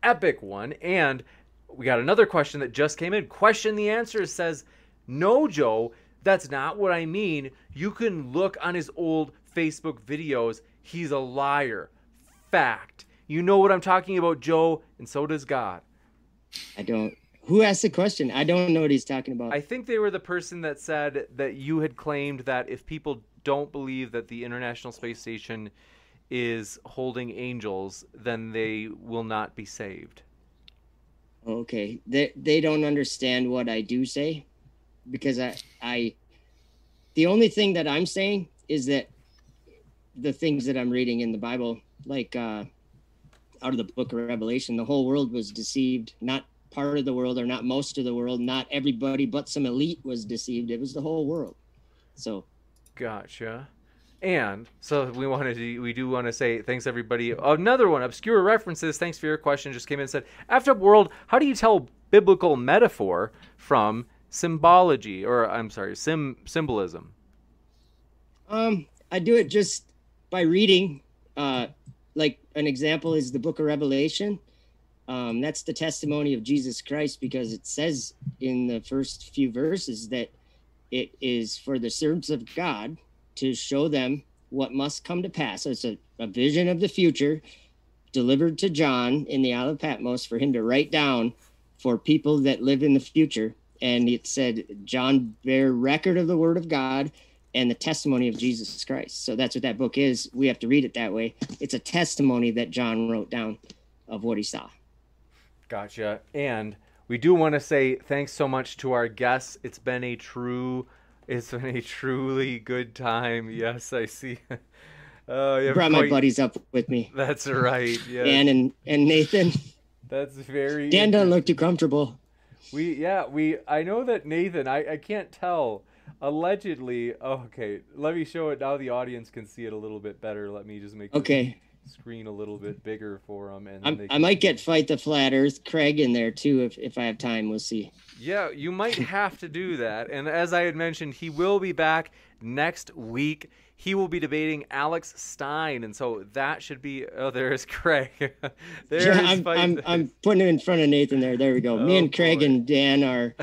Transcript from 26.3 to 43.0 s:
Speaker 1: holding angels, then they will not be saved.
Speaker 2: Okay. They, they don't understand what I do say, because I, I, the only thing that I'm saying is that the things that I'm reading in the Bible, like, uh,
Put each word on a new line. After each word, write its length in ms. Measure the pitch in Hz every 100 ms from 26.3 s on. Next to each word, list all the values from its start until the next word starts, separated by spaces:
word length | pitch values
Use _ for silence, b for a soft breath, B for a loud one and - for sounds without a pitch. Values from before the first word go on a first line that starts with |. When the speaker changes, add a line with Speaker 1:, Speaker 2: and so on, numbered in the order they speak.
| 127 120 113 104 - -
Speaker 1:
holding 460 | - 127 120 123
angels, 760 | 104 123 123 107 95 98 92 -
then 380 | - 113 113 113
they 360 | 110 110 110 110
will 360 | - 117 113
not 320 | 113 110 107 -
be 80 | 101
saved. 580 | - 104 90 78 - _ _ _ _ - _ _ _ _ _ _ _ 117
Speaker 2:
Okay. 520 | 113 117 113 104 120 -
They, 280 | 135 143 -
they 240 | 139 156
don't 220 | 156 151
understand 640 | 151 143 135 - 131 127 123
what 200 | 127 117
I 120 | 110
do 240 | 104 123 131
say, 400 | 143 147 156 - _ _ _ _ _ 127
because 300 | 127 139 123
I, 160 | 123 - - _
I, 340 | 120 123 117 - _ _ _ _ _ _ _ _ _
the 120 | - 170
only 200 | 208 220
thing 240 | - 202
that 140 | 175 151
I'm 180 | 143 180
saying 440 | 196 196 202 170 _ -
is 180 | 151 131
that 220 | 139 - - _ _ _ _ _ _ _ _ _ 131
the 180 | 143
things 320 | 131 165 143 123
that 120 | 131
I'm 120 | 123
reading 320 | 123 123 117
in 100 | 117
the 60 | 110
Bible, 420 | 117 123 120 113 _ _ 131
like, 300 | 135 117 127
uh, 300 | 117 107 101 _ _ _